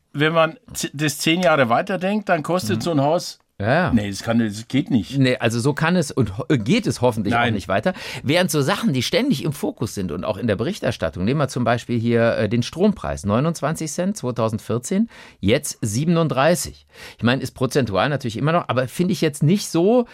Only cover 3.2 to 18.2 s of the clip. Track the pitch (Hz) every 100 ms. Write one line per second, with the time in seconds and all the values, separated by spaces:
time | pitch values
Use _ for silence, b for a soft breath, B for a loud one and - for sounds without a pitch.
3.2 | - - _ - 101 151 180 113 101 98
4.2 | - 117 113 104 113 131 - 131 131 139
5.2 | 131 123 117 117 123 143 160 180 143 -
6.2 | 104 92 - 143 104 226 175 113 123 113
7.2 | 101 117 120 104 - 95 - B B B
8.2 | 117 165 185 151 139 202 226 131 117 180
9.2 | 277 135 160 139 226 - 113 - 92 80
10.2 | - 107 117 95 127 220 - - 87 87
11.2 | 95 147 135 131 120 120 - 120 117 117
12.2 | 113 - 107 117 117 160 208 185 73 73
13.2 | 101 107 156 160 - 160 156 - 180 208
14.2 | 123 123 113 113 - 113 - 196 226 B
15.2 | B B 92 131 - - 113 110 151 165
16.2 | 160 127 147 175 - - _ B B -
17.2 | 113 131 131 - 135 151 110 95 123 143